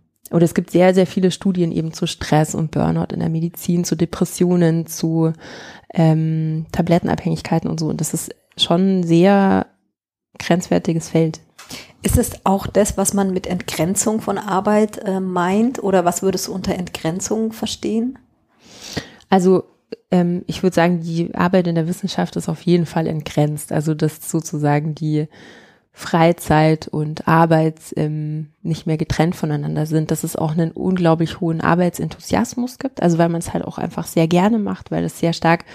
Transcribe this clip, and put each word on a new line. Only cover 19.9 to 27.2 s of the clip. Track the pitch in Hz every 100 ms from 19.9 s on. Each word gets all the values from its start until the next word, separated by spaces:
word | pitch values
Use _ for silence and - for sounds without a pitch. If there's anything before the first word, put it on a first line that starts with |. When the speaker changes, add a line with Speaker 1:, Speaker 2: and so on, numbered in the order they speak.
| - _
Speaker 1:
ähm, | 175 175 180 -
ich | -
würd | 185
sagen, | 175 170 175
die | 170 165 170 -
Arbeit | 180 190 175
in | 165
der | 160
Wissenschaft | 175 190 - 180 -
ist | -
auf | 160
jeden | 170 175 160
Fall | 170 165
entgrenzt. | 156 - - 151 151 -
Also, | 160 156
dass | 151 156 - -
sozusagen | 165 156 151 147 147 156 147
die | 156 151 156 - - - - _ _ -
Freizeit | - 170 165 170 - 156 156 156 -
und | 151 151 160